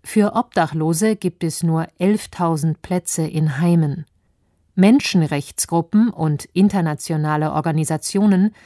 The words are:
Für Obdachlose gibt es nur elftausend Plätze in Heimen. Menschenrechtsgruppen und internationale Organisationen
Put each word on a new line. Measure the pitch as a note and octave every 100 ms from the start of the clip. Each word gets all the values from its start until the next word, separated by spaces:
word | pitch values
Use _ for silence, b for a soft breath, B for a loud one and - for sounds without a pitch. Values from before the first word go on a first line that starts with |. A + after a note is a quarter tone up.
Für | - A3 G3+
Obdachlose | - - - D#3+ D#3 D#3 D#3+ A3
gibt | G#3 F#3 -
es | E3+ -
nur | E3+ D#3+ E3 _
elftausend | F#3 G#3+ - - E3+ D#3+ D#3+ D3+
Plätze | - F3+ - -
in | D#3+ D#3 D#3 C3+
Heimen. | F3 E3+ D3+ C#3+ D3 _ _ _ _ _ _
Menschenrechtsgruppen | - F#3+ C4+ - F#3 D#3 C#3+ - - - E3+ E3 G#3 A#3
und | E3 D#3 D3
internationale | - F3 G3+ G3 E3 D3+ - D#3 D3+ D3+ D3+
Organisationen | - E3 D#3 D#3 D#3 - G3 G#3 F#3 G#3 b